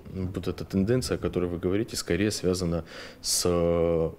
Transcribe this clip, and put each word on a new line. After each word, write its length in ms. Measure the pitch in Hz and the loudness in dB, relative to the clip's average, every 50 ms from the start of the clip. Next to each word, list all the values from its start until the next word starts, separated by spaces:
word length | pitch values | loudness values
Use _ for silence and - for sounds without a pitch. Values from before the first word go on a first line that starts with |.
| - - - | -8 -10 -6
вот 320 | 95 92 90 92 95 87 | -6 -4 -4 -4 -4 -4
эта 180 | 95 87 - 98 | -4 -4 -4 -6
тенденция, 520 | - - 98 95 98 120 127 123 - 92 | -2 2 2 2 4 2 0 0 0 -2
о 20 | 82 | -2
которой 280 | - 87 87 92 87 | -2 0 0 0 0
вы 120 | 87 87 82 | 0 -2 -2
говорите, 380 | 80 92 90 101 117 117 - | 0 0 0 0 0 -2 -4
скорее 340 | - - - 87 85 101 107 | -6 -2 0 2 2 2 2
связана 540 | 98 - - 87 92 90 92 85 85 85 82 - - - - - - - | 0 0 0 0 0 2 0 0 0 0 -2 -6 -10 -14 -14 -16 -16 -10
с, 220 | - - - - - | -4 -2 -2 0 2
э, 680 | 90 87 87 85 85 85 85 82 85 85 82 80 80 82 | 2 4 4 4 4 4 4 4 4 2 2 0 0 -2